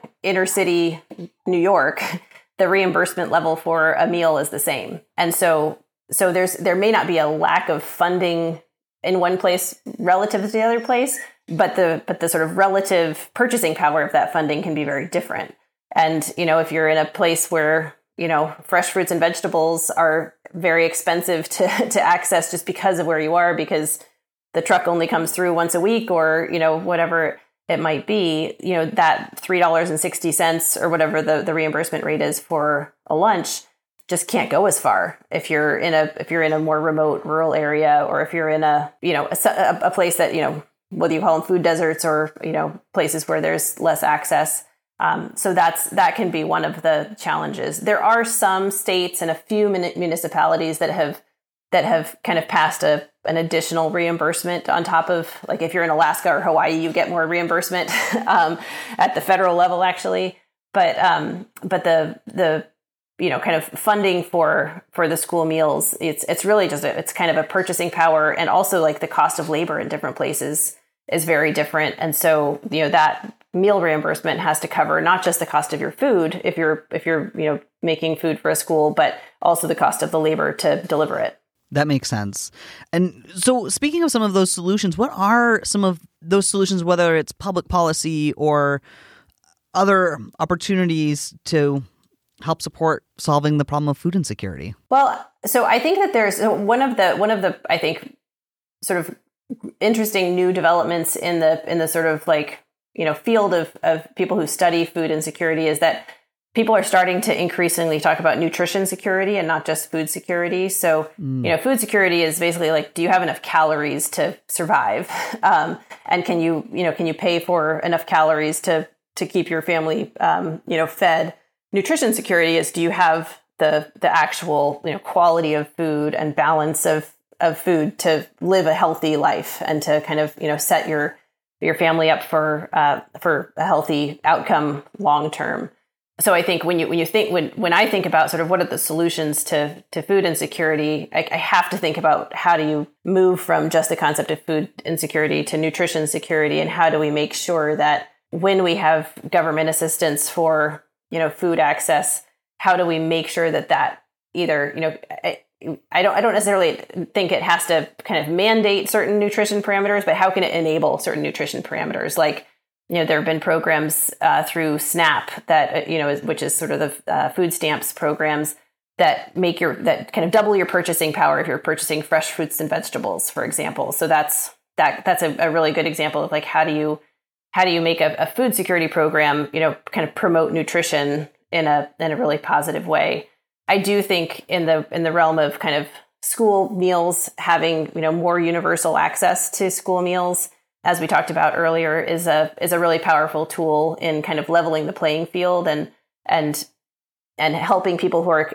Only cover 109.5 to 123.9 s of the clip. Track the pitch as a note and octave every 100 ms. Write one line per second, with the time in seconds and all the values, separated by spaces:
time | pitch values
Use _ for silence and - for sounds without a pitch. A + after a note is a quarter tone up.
109.5 | D#3 D#3 D#3 - D#3+ D#3 - - F3 F3
110.5 | F3+ F#3+ F#3+ F3 D#3 D#3 - C#3 C3 B2
111.5 | E3 C4 B3 G#3+ G#3 F#3 E3+ D#3+ D#3+ E3+
112.5 | E3+ D#3+ D#3 D3 - F3 F#3 E3+ - -
113.5 | E3 D#3 D3+ D3 C#3+ - - D#3 - -
114.5 | - E3 D3+ A2 A2 F#3 - - A3+ F#3+
115.5 | E3+ D#3+ E3+ - - - F3+ - E3+ E3
116.5 | D#3 - - E3+ - E3 D#3 F3+ E3+ F3
117.5 | F3 D#3 D#3 F3 E3+ - E3 D#3 D#3 D#3
118.5 | D#3 - D#3+ D#3+ _ _ - D#3+ F#3 E3
119.5 | D#3+ D#3 E3 D#3 D#3 - - - D#3+ D#3+
120.5 | D#3+ - E3 D#3 - F3+ E3 E3 - _
121.5 | _ _ G3 G3 D#4 A#3+ A3 A3+ F3 E3
122.5 | E3 D#3+ F3 E3+ F#3 E3+ E3 D#3+ - _
123.5 | - D#3 D3+ D3+